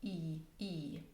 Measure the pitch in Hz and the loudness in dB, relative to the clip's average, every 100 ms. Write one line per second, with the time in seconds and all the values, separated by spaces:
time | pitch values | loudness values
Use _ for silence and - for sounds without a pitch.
0 | 202 180 160 156 160 - 202 170 143 156 | 2 2 2 0 -2 -2 0 2 0 -2
1 | 165 | -6